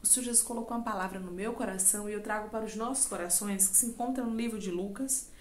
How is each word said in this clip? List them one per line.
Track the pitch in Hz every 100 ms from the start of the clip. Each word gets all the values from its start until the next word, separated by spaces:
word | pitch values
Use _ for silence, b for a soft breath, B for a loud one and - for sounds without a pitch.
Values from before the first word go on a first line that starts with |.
O | -
Senhor | 254 240
Jesus | 226
colocou | - 233 233 233
uma |
palavra | 226 202 185 190
no | 185
meu | 180 214
coração | 247 214 190 - 208 208
e |
eu | 208
trago | 214 214 214
para | 220 214
os | 196
nossos | 233 262 -
corações, | 185 175 - 202 196 -
que | -
se | 233
encontra | - 240 262 240
no | 226
livro | 233 214
de | 190
Lucas, | 175 196 202 269 - - B